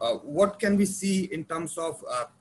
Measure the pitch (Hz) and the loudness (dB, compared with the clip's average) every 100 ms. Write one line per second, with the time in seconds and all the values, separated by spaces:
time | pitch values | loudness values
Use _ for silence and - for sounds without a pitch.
0 | 117 113 - 147 202 - 208 202 196 - | -2 -2 -2 2 2 4 2 4 2 2
1 | 196 190 185 160 160 165 165 - 165 156 | 0 0 0 -4 -6 -6 -6 -4 -6 -6
2 | - 123 120 _ | -6 -4 -6 _